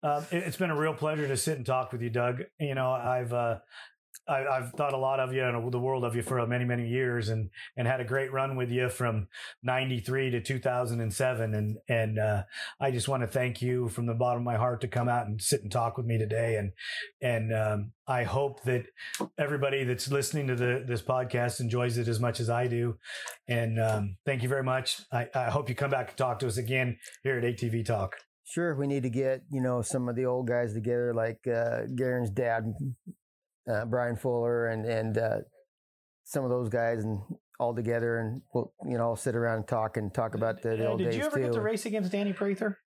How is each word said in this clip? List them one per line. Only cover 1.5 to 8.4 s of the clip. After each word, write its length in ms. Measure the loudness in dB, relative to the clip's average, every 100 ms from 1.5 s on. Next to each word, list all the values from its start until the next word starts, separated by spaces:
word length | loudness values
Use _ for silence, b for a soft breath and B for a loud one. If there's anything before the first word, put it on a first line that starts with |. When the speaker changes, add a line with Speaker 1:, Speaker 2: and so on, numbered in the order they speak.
| -2
Speaker 1:
and 80 | 0
talk 260 | 0 0
with 100 | -2
you, 80 | -2
Doug. 340 | 2 2 0 -6 _
You 160 | -2
know, 160 | 0 2
I've, 440 | 2 2 0 2
uh, 240 | 0 0 0 -6 B B B _ -20 -2
I, 180 | 0 2
I've 240 | 0 -2
thought 220 | 0 0
a 40 | 2
lot 220 | 2 2
of 140 | 2
you 100 | 2
and 280 | 2 0 0
the 60 | 0
world 260 | 0 0 0
of 100 | -2
you 60 |
for 240 | 0 0 2
many, 160 | 2
many 240 | 2 0 0
years, 400 | 0 0 0 0
and, 220 | 0 -2 B B -2
and 100 | 0
had 140 | 0
a 60 | 0
great 260 | 0 0
run 240 | 0